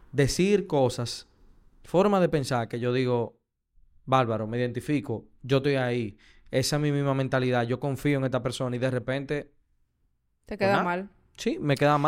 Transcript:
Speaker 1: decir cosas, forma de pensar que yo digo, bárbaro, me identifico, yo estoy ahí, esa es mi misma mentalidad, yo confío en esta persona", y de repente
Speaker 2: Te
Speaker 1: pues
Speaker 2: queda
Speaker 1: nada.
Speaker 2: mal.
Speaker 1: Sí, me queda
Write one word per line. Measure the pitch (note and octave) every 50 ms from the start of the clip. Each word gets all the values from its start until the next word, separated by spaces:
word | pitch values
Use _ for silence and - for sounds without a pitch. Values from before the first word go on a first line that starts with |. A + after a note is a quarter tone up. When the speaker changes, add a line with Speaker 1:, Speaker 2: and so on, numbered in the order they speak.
| - -
Speaker 1:
decir | B2 C3+ C#3 A#2 - - F#3 G3+ G#3 F#3+ F#3
cosas, | - D#3 C#3 C3 A#2 - - A#2+ - - - - _ _ _ - - - _ _ _ _ _ -
forma | - - F3 G3+ G#3 G3+ F#3
de | F3 D3
pensar | D#3+ C#3+ C3 - C3 A#2 A2+ -
que | B2 A#2
yo | B2 B2
digo, | B2 C3 B2+ B2 B2 A#2+ A2+ - - _ _ _ _ _ _ _ _ _ - _ _ - -
bárbaro, | C3 C3 C3 B2 A2+ A2 G#2+ A2
me | G#2+ A#2 B2
identifico, | B2 B2 A#2 B2 - D3+ D3+ C#3 G2+ - A2+ G#2 - - _ _
yo | - B2 C#3 C3
estoy | C#3 D3 C#3
ahí, | C3 B2+ B2 A#2+ B2 A2+ G2+ - - _ - - - - -
esa | A#2 B2+ - - D3+
es | D3
mi | D3+ D3
misma | C#3+ C#3+ C#3 C#3 C3+
mentalidad, | C3+ C3 B2+ C3+ B2+ B2+ B2+ B2 A#2+ A#2
yo | A#2 B2+ B2
confío | D3 C#3+ C3+ C3 - D3 C#3+ C3+
en | C3
esta | B2+ C3 B2+
persona", | B2+ B2+ A#2 - C3 B2 B2
y | A#2+
de | B2+ C3
repente | B2+ B2 G#2+ B2+ C3 C#3 C#3 C3+ D3 C#3+ - - _ _ _ _ _ _ _ _ _ _ _ _ _ _ _ _ _ _ _
Speaker 2:
Te | - G#3+ G3
Speaker 1:
pues | G3 G3
Speaker 2:
queda | G3+ F#3+
Speaker 1:
nada. | F#3+ F3
Speaker 2:
mal. | F3 F#3 G3 - _ _ _ _ _
Speaker 1:
Sí, | - - A3+ E4 -
me | D3 D3 -
queda | - C#3+ D3 D3 C#3+ C#3+